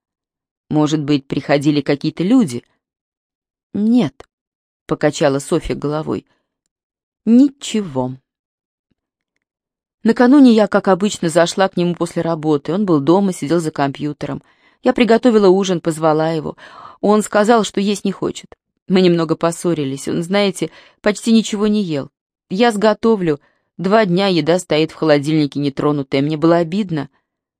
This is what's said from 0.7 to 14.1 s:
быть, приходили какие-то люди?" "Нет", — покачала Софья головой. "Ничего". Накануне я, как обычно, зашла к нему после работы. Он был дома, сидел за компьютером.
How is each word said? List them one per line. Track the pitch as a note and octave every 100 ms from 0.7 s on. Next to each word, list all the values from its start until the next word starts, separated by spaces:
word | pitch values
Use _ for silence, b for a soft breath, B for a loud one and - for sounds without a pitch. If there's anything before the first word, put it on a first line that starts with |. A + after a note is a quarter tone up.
| D3+ D3+ D#3
быть, | C#3+ D3 -
приходили | - - D3 C#3+ D3
какие-то | C#3 C#3+ D#3 -
люди?" | E3+ C4 F3+ A#2+ - _ _ _ _ _ _ _ _ _ _
"Нет", — | G3+ G#3+ A#3+ D#3+ - - _ _ _ _ _ -
покачала | D#3 D3+ C#3+ D3+ C#3
Софья | C#3+ E3+ - C3+
головой. | C#3+ D3+ D3+ G#2 - _ _ _ _ _ _ _ _ _ -
"Ничего". | A#3 C#4 - - A3 F#3+ C3 B2+ C3 _ _ _ _ _ _ _ _ _ _ _ _ _ _ _ _ _ _
Накануне | G#3+ A3+ B3 D4 C4
я, | A3 G3+
как | G3+ G3
обычно, | F#3 G#3 - F3
зашла | E3 E3+ - F#3+
к | F#3
нему | F3 E3+
после | E3+ -
работы. | E3+ E3 D3+ D3 -
Он | F3 G#3
был | D#3
дома, | C#3 F3+ G3+
сидел | F3+ C#3+ E3+
за | D#3
компьютером. | - C#3 C3+ D3